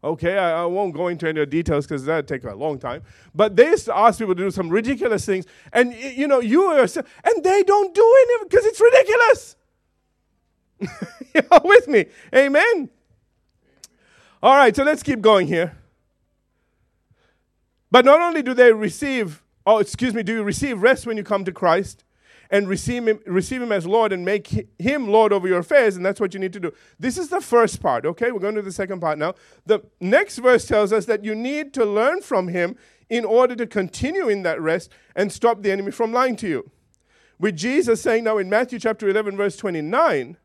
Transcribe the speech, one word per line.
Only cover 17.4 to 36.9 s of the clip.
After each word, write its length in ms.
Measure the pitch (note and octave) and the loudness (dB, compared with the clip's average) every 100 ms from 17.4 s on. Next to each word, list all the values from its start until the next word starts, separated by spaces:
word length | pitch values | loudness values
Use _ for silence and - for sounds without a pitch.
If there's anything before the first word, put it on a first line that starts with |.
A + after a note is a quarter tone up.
| _ _ _ _ _ | _ _ _ _ _
But 140 | A#3 | 4
not 160 | B3+ D4+ | 6 6
only 220 | F4 E4 | 4 -2
do 120 | B3 | -4
they 200 | B3+ B3 | 4 6
receive, 680 | A3 G#3+ - D4 C4 G3 D3 _ _ - | 6 0 -6 -6 -4 -6 -10 _ _ 0
oh, 120 | A3 | 2
excuse 360 | G3+ - B3 | 2 -4 -4
me, 80 | A3 | -4
do 120 | G3 | -4
you 100 | A3+ | -4
receive 380 | G#3 D#3+ C#4 A3+ | -4 -4 -6 0
rest 260 | G#3+ B3+ A#3+ | 2 2 -2
when 80 | A3 | -10
you 80 | |
come 220 | F#3+ G3+ F#3+ | -4 -6 -6
to 80 | |
Christ? 500 | F3+ F3+ E3+ G3 - _ _ _ _ _ | -2 0 0 -2 -12 _ _ _ _ _
And 160 | G3+ G3+ | -2 -2
receive 380 | F#3+ - A#3+ A#3 | -6 -6 -4 -2
him, 120 | G#3+ - | -4 -2
receive 380 | F#3 F3 C4 | -4 -4 -6
him 80 | A#3+ | -4
as 160 | G3+ E3 | -4 0
Lord 260 | A3 A3 | 0 0
and 100 | F#3+ | -2
make 240 | F3+ G#3 - | -4 -4 -4
hi-, 180 | A3 - _ | -8 -8 _
him 300 | F#3 D4 A3+ | -4 -4 0
Lord 240 | G#3+ G#3+ | 2 4
over 140 | G3+ F#3 | 0 -2
your 100 | F3+ | -2
affairs, 380 | E3+ D4 A#3 F#3 | 2 2 2 0
and 80 | F3+ | -6
that's 140 | G3 | -4
what 160 | G3+ F#3+ | -6 -6
you 40 | |
need 140 | F#3+ | -10
to 60 | G3 | -8
do. 120 | E3+ - _ _ | -10 -12 _ _
This 180 | G#3 B3 | -6 -6
is 120 | E4 | -6
the 120 | F4+ | -6
first 400 | - A#3+ A3+ - | 0 2 2 0
part, 240 | - A#2+ D3 | -2 -2 -4
okay? 260 | E3+ A#3+ | -4 -4
We're 80 | A#3 | -4
going 140 | F#3+ | -6
to 80 | G#3+ | -6
the 100 | G3 | -8
second 280 | E3+ F#3+ F#3+ | -8 -8 -6
part 180 | E3 D3+ | -6 -4
now. 160 | D#3 F#3 _ _ - | -6 -6 _ _ -2
The 140 | G#3+ - _ | -2 -2 _
next 380 | F3+ B3 G4+ - | 0 2 0 -2
verse 300 | B3 B3 - | 2 2 2
tells 260 | G#3+ G#3 | 0 0
us 140 | A3 F#3 | 0 -2
that 180 | G#3+ G#3 | -4 -4
you 80 | |
need 400 | G#3+ B3 D4 D4+ | -6 -6 -6 -8
to 100 | C#4 | -4
learn 380 | A3 G3+ B3 F4+ | -2 0 0 -2
from 280 | - A3+ F#3 | -4 -4 -2
him 280 | F3 F3 - _ _ _ | -4 -4 -6 _ _ _
in 160 | A3+ A3 | -6 0
order 300 | A3+ B3+ A#3+ | 2 2 0
to 100 | A3+ | -6
continue 640 | G#3 F#3 - B3+ F#4 D#4 | -4 -6 -4 -4 -2 -2
in 140 | G3+ | -2
that 180 | F3+ D#3+ | -2 -4
rest 300 | D#3+ E3+ - _ _ - | -2 -4 -6 _ _ -6
and 160 | G3+ | -6
stop 320 | - A#3 A3+ | 0 0 0
the 80 | G3+ | -2
enemy 180 | G3 G3 | -2 -4
from 240 | - A3+ | -4 -4
lying 220 | A#3+ C4 A3+ | 0 -2 -2
to 100 | G#3 | -6
you. 220 | C#3 - _ _ | -6 -8 _ _